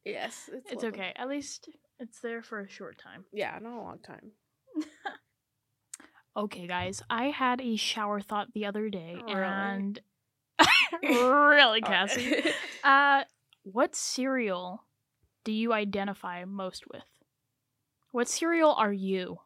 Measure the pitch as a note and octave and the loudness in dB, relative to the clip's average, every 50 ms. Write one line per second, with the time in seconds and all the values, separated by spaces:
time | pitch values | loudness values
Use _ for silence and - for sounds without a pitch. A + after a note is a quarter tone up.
0 | _ G3 G#3 - F#2+ - - - - - - C4 C4 G#4 C4 G#3 A#3+ A3+ G3+ G3 | _ -10 -8 -8 -8 -10 -10 -14 -18 -16 -16 -16 -12 -12 -10 -8 -8 -8 -6 -8
1 | F#3+ F3+ - - B3 C4 C#4 C#4+ C#4 - - - - - - _ _ _ _ _ | -10 -10 -8 -10 -8 -8 -8 -8 -8 -10 -16 -16 -18 -20 -20 _ _ _ _ _
2 | C4 A3+ - - - A#3 A#3 A#3 A3+ - A3+ G#3 G3 G3 - - G3+ - - _ | -18 -18 -16 -12 -12 -10 -10 -10 -12 -12 -12 -12 -12 -12 -14 -16 -16 -18 -18 _
3 | - - F2+ C#3+ F#3+ _ - G#3 F#3 - - - G#3 A#3 A#3+ A#3 G3 F3+ - - | -20 -20 -20 -20 -20 _ -8 -6 -6 -6 -8 -10 -12 -14 -14 -12 -12 -14 -14 -16
4 | _ - - - - A3 G#3+ _ _ _ _ _ _ C5 B4+ D#4 D#4 - - _ | _ -20 -20 -20 -20 -20 _ _ _ _ _ _ _ _ -8 -8 -8 -8 -12 _
5 | _ - - - _ _ _ _ _ _ _ _ _ _ _ _ _ _ - - | _ -14 -14 -16 _ _ _ _ _ _ _ _ _ _ _ _ _ _ -20 -20
6 | - - _ _ _ _ _ G#3+ G#3 G#3 - F#3+ F3 F3 F3 F3+ F3+ F#3 G3 - | -20 -20 _ _ _ _ _ -6 -6 -6 -8 -12 -8 -6 -4 -4 -4 -4 -6 -10
7 | - - - A3+ B3+ C#4 D4 - C4+ B3 B3 B3 C4 A#3+ A3+ G#3 - - - A3+ | -6 -4 -2 -2 0 -2 -2 0 0 0 0 0 0 -2 -2 -2 -2 -2 -2 -2
8 | G#3+ G#3 G#3 G#3 G#3 - A3 G#3 G3+ - - G#3+ G#3 G3+ G3+ G#3+ G#3+ A3 G3+ F#3 | -2 -2 -2 -4 -4 -4 -4 -4 -4 -4 -6 -6 -6 -4 -4 -4 -4 -4 -4 -8
9 | E3 E3 F3 F3+ A#3 A3 G#3 F#3+ F#3+ F#3+ G3 G3 G3 G3 G3 G3 G3 G3 G3+ - | -10 -10 -12 -12 -8 -6 -2 -2 -2 -2 -2 -2 -2 -2 -2 -2 -4 -4 -6 -8
10 | _ _ _ _ _ _ _ _ _ _ _ - D#4 - - - - - - E4+ | _ _ _ _ _ _ _ _ _ _ _ 6 6 6 8 4 2 2 -2 -4
11 | F#4 - C4 A#3+ B3 B3+ C4 C#4+ D4 D4 D4 D4 C#4 A#3+ G#3+ A3+ A3 F3 G3 F3 | 0 2 4 4 6 6 6 8 8 8 10 10 8 8 6 2 0 2 2 2
12 | F#3+ G3+ A#3+ C4 A#3+ C4 D4+ - - D#4+ - - - - - - - C#4 C#4 C#4 | 2 0 0 -2 0 0 0 0 0 0 -2 -2 -8 -10 -12 0 4 6 6 6
13 | C#4+ C#4+ C#4 C#4 C4+ _ _ _ _ _ _ _ _ G3 F#3 A3+ C#4+ - - - | 6 6 4 2 2 _ _ _ _ _ _ _ _ -6 0 2 2 2 0 -6
14 | - - - - B3+ C4+ C4+ B3+ A#3+ G#3 F#3 F3+ F3+ F3+ F3+ A3+ _ _ _ _ | -6 -6 -4 -2 -2 0 0 0 0 -2 -2 -4 -6 -8 -12 -12 _ _ _ _
15 | _ _ _ _ _ _ _ _ _ A3 G#3+ G#3+ A3+ A#3 A3+ G#3+ G#3 G3+ G3 G3+ | _ _ _ _ _ _ _ _ _ -4 -2 0 0 2 2 0 0 -2 -2 -4
16 | G3 G3+ G3 - - F#3 F3 F3 F3+ F#3+ G3 G3+ F#3+ F#3 - - - - - - | -4 -4 -6 -8 -8 -10 -10 -8 -10 -10 -10 -8 -8 -8 -10 -12 -18 -16 -18 -18
17 | - _ _ _ _ _ _ _ _ _ _ _ _ _ _ _ _ _ _ _ | -18 _ _ _ _ _ _ _ _ _ _ _ _ _ _ _ _ _ _ _
18 | _ _ - A#3+ A#3+ - - - E4 E4 E4+ E4 D#4+ D4+ - - A3 G#3 G3+ G3 | _ _ -2 -2 -2 -2 -2 -2 0 2 4 6 6 6 6 4 2 0 0 -2
19 | F#3+ F#3+ F#3+ F#3+ F#3 F3 F3+ F3 _ | -2 -2 -2 -2 -2 -6 -10 -14 _